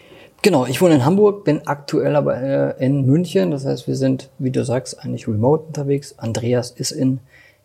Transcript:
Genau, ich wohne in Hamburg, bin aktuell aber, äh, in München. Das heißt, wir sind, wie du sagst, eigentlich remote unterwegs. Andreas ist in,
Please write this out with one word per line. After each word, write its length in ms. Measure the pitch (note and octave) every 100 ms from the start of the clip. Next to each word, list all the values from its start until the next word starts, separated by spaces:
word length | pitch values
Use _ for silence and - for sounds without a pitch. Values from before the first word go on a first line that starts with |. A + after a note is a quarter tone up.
| - - - _
Genau, 240 | G#3 D3 B3
ich 160 | -
wohne 140 | F3+ D3
in 100 | C3
Hamburg, 400 | G3 G#3 G3 D3+
bin 220 | D3+ -
aktuell 480 | C#3+ - D3+ C#3 D3
aber, 260 | C3+ -
äh, 440 | C3+ C#3 C#3 - C3
in 200 | C#3+ C3
München. 460 | D#3 F3+ G3 F3+
Das 140 | C#3 C3+
heißt, 220 | C3 -
wir 80 | C3
sind, 340 | C3 C3 - -
wie 120 | C3
du 140 | C#3 A#2+
sagst, 340 | B2 - -
eigentlich 240 | B2 A#2+ -
remote 400 | G#2+ B2 D#3 D#3+
unterwegs. 480 | D3+ C#3 C#3 - -
Andreas 540 | A#2+ A2+ A#2 B2 A#2+
ist 200 | - C#3
in, 280 | D3+ C3 C3 - - _ _